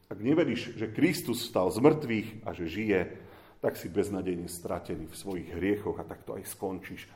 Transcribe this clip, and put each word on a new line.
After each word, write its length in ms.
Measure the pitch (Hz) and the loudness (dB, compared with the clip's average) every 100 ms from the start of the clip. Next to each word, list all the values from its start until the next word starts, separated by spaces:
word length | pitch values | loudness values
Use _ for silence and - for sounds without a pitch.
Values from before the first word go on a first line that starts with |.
| _ | _
ak 80 | 101 | -4
neveríš, 560 | 110 156 147 107 - - | 2 4 4 0 -4 -6
že 160 | 139 | -4
Kristus 560 | 107 156 - - 117 - | 4 4 4 0 -2 0
vstal 240 | - 92 | 2 4
z 80 | 95 | 6
mŕtvych 500 | 139 156 139 110 98 - | 6 6 2 0 -2 -6
a 80 | 98 | -8
že 160 | 90 82 | -6 -4
žije, 320 | 95 110 95 82 - - - - - | -2 4 4 2 -4 -16 -20 -20 -4
tak 160 | - - | -2 -2
si 80 | - | -2
beznadejne 640 | 87 92 98 92 87 85 | 0 0 0 -2 -2 -4
stratený 560 | - 95 87 - 80 80 | -8 -6 -6 -4 -8 -8
v 80 | - | -10
svojich 340 | 98 92 78 85 | -6 -6 -6 0
hriechoch 400 | 92 101 90 - | 2 2 0 -4
a 80 | |
tak 240 | - - - | -8 -10 -10
to 80 | 104 | -10
aj 80 | |
skončíš 640 | 98 - 98 92 - 90 - | -10 -6 -4 -4 -8 -14 -14